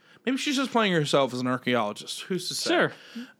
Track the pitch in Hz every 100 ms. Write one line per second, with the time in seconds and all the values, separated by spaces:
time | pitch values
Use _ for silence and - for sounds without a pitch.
0 | _ - 233 262 294 262 262 233 214 170
1 | 143 147 131 127 123 127 127 120 104 -
2 | - - - 185 - 139 - 339 160 -
3 | - 233 247